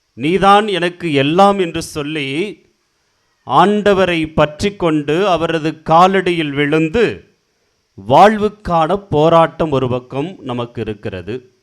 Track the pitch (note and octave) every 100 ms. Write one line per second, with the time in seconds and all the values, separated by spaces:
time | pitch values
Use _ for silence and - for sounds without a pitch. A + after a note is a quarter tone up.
0 | _ - C#3+ F#3 G3 G3+ G#3+ F3 F3 F3
1 | F3 C#3 C#3 F3 G3+ G3+ F3 D#3+ D#3 D#3
2 | C#3+ D#3 C3+ C#3+ G#3 - _ _ _ _
3 | _ _ _ _ - C#3 F#3 G#3 G3+ F#3+
4 | F3+ E3+ D#3 D#3 D3+ D3+ G3+ G3+ E3+ D#3
5 | C#3+ D#3+ G3+ E3 E3 E3 D3+ D3+ - D#3+
6 | F#3 F#3+ F3+ E3+ D3 C#3 D3 D#3+ D#3+ A3
7 | F#3+ F2+ _ _ _ _ _ _ _ -
8 | G2 C#3+ G#3 G#3+ G#3 G#3+ - E3+ D#3 G3+
9 | G3+ D3 D#3+ E3 D#3+ E3 D#3+ C3+ B2+ B2
10 | B2+ C3 E3 F#3+ D3 A#2+ A#2 A#2 G#2+ G#2
11 | A2+ F#2 F2 B2 B2 _